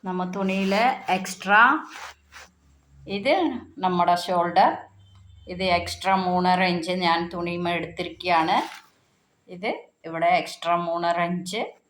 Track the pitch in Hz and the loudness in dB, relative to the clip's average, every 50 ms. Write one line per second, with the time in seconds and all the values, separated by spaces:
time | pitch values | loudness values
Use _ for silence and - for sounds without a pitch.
0 | - 190 185 180 180 180 185 196 196 190 190 196 196 190 196 202 226 254 - - | -6 -6 -4 -4 -4 -4 -4 -4 -2 -2 0 0 0 0 2 2 2 2 0 -2
1 | - - 180 190 190 185 - - - 190 202 214 233 254 285 311 - - - - | -2 -2 -2 -2 -2 -6 -10 -10 0 4 6 6 8 6 4 2 -2 -8 -16 -16
2 | - - - _ _ _ _ - - - _ _ _ _ _ _ _ _ _ - | -16 -16 -18 _ _ _ _ -20 -20 -20 _ _ _ _ _ _ _ _ _ -20
3 | - - 190 202 196 262 311 381 349 285 254 233 - - - - 185 185 180 175 | -10 -8 -6 -2 2 2 2 2 2 0 -2 -4 -10 -14 -12 -4 -2 0 2 2
4 | 175 175 175 175 - - 185 175 170 175 170 180 208 285 - - - - _ - | 4 2 2 2 0 -2 0 0 0 2 4 4 4 4 4 0 -10 -16 _ -20
5 | - _ _ - - - - - - - 185 175 190 185 175 175 175 - - - | -20 _ _ -20 -20 -20 -20 -20 -16 -14 -8 -4 0 0 0 0 0 -4 -10 -4
6 | - 190 190 190 185 180 180 180 180 185 180 180 185 185 180 175 160 175 180 185 | 0 0 2 2 2 0 0 2 4 4 4 4 2 2 0 -2 -2 -4 -4 0
7 | 180 170 165 170 170 170 175 175 175 175 175 175 175 175 175 170 160 - - - | 2 2 2 2 0 -4 -6 -6 -6 -6 -4 -4 -4 -2 -2 -4 -4 -6 -8 -8
8 | - - - - - 175 175 165 160 165 196 240 294 320 - - - _ _ _ | -8 -8 -8 -8 -2 2 2 2 2 2 0 0 -2 -4 -10 -18 -20 _ _ _
9 | _ _ _ _ _ _ _ _ _ _ 185 180 180 233 - 440 - - _ _ | _ _ _ _ _ _ _ _ _ _ -16 -8 -6 -6 -6 -6 -10 -20 _ _
10 | _ 165 165 165 165 170 180 170 156 - - - - 165 175 175 170 170 165 170 | _ -10 -4 0 2 4 4 2 0 -2 -10 -8 -2 0 0 0 0 -2 -2 0
11 | 170 170 170 170 175 175 180 175 - - - 220 - - - _ _ | 0 0 0 0 0 -2 -2 -4 -4 -6 -6 -6 -6 -6 -10 _ _